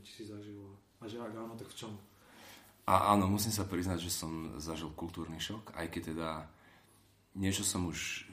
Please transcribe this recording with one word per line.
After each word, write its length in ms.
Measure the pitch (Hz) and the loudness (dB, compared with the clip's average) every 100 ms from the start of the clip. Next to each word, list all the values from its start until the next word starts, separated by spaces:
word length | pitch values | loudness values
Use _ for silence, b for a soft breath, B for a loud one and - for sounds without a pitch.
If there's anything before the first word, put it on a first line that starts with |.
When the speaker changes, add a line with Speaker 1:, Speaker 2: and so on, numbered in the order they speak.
| 98 | -14
Speaker 1:
či 160 | - | -12
si 20 | |
zažil 360 | 104 104 104 101 | -10 -10 -10 -12
a, 120 | 98 101 _ _ | -14 -16 _ _
a 20 | |
že 140 | 110 117 | -8 -6
ak 160 | 113 | -6
áno, 240 | 110 113 113 | -6 -8 -8
tak 80 | 98 | -12
v 120 | - | -10
čom? 140 | 110 101 - B B B B B B - | -10 -10 -14 B B B B B B -4
Speaker 2:
A 280 | - 95 104 | 6 8 10
áno, 160 | 104 92 | 8 8
musím 240 | 101 110 | 4 2
sa 120 | 101 | 2
priznať, 360 | 95 90 92 85 | 2 2 2 0
že 100 | 87 | 0
som 440 | - 82 80 80 73 | -2 -2 -4 -4 -6
zažil 320 | 76 80 80 | -4 -4 -6
kultúrny 440 | 76 85 85 82 80 | -6 -6 -4 -6 -4
šok, 360 | - 110 - | -4 -6 -8
aj 120 | - 82 | -6 -4
keď 140 | 85 80 | -4 -4
teda 160 | 80 80 80 78 B B B B B - _ _ | -2 -2 -4 -8 B B B B B -20 _ _
niečo 280 | 95 95 98 | 0 2 4
som 240 | 98 92 87 | 2 2 0
už 440 | 78 - - - | 0 -4 -4 -8